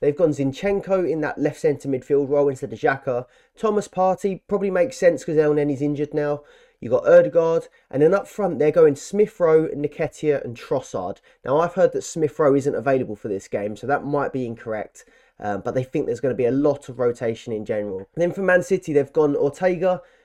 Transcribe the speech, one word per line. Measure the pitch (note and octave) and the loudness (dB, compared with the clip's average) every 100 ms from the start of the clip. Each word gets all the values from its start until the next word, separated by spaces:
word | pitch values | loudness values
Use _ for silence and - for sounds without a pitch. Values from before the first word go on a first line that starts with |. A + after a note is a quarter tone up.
They've | C#3 C#3+ | 0 2
gone | D#3 | 2
Zinchenko | C#3 C3+ - G3+ G3 F#3 F#3+ E3+ | 2 -2 -2 -2 -2 0 -2 0
in | D#3 | -2
that | C#3+ - | -4 -2
left | D3 - | -4 0
centre | D#3+ C#3 C#3 | -2 -2 -2
midfield | B2+ - C#3+ C#3 | -4 0 0 2
role | C#3+ C#3+ | 2 0
instead | C3 - | -2 -8
of | A2 | -4
Xhaka. | D3 C3+ - B2 A#2 _ _ - | -2 -2 -2 -6 -6 _ _ -6
Thomas | A3 G#3 G3 | -2 -2 -4
Partey | - F#3 F#3 G3+ F#3 - | 0 0 0 -4 -6 -4
probably | G3+ G3+ | -4 0
makes | F#3 F3 - | 0 0 2
sense | F3+ E3 | 2 2
'cause | - D#3 | -2 2
Elneny's | D3+ D3 D3 C3+ | 2 2 0 0
injured | D3 C#3+ D3 | -2 -2 -4
now. | D3+ D3 D3 - _ _ - | -4 -2 -4 -8 _ _ -12
You've | - | -2
got | A#2+ | 0
Ødegaard, | - F3 E3+ E3 E3 E3 - _ _ | 6 6 6 2 0 0 -4 _ _
and | C3 | 2
then | D#3 | 2
up | G3 G3+ | 2 -2
front | - F#3+ D3 | -6 -4 0
they're | D3+ | 0
going | D#3+ D#3 C#3 | 4 4 4
Smith | - G3+ G#3 - | -4 -2 -2 0
Rowe, | E3+ D#3+ D#3 | 2 4 2
Nketiah | C#3 D3 - D#3 - D3+ C#3+ | -4 -6 -4 -8 -4 -2 -2
and | - A2+ | -2 -12
Trossard. | - D3+ - A2+ F2+ G2 _ _ | -4 -4 -4 -8 -8 -10 _ _
Now | A#2+ C#3+ | -2 0
I've | E3+ | 0
heard | F#3+ E3+ | 2 2
that | C3 | 0
Smith | - E3+ D3+ - | -6 -4 -4 2
Rowe | D3 C#3 | 2 4
isn't | C3+ | 2
available | A#2+ A#2+ C3 B2 | -2 0 0 -2
for | G#2 A#2 | -8 -6
this | G2 - | -6 -6
game, | A2 G2+ G#2 | -6 -6 -6
so | A#2+ | -4
that | C#3+ | -4
might | C#3 C#3+ C3+ | -2 -2 -2
be | C3+ A#2+ | -4 -6
incorrect, | A#2 A#2 A2 - - - _ _ - | -8 -8 -8 -8 -16 -20 _ _ -10
um, | G#2 G2+ | -6 -4
but | A#2+ | -4
they | C3 | -4
think | B2+ D#3+ - | -2 -4 -4
there's | A#2+ | -2
gonna | C3+ | -2
be | A#2 B2+ | 0 0
a | |
lot | C3+ D3 C#3 - | 2 2 0 -6
of | B2 | -2
rotation | A#2+ A#2+ A#2+ A2 - | -2 -2 -4 -6 -6
in | A2 | -8
general. | G#2+ A2 G#2 F#2+ | -4 -4 -4 -8
And | G2 - | -10 -4
then | F3 | -4
for | F#3+ | -2
Man | F#3+ F3+ | 2 2
City, | F3 F#3 - | 2 -2 2
they've | C#3+ C3+ | 0 2
gone | - D3+ C#3+ | 2 2 2
Ortega, | C#3 - F#3 F3 F#3 F3+ - _ | 0 0 0 0 0 -2 -6 _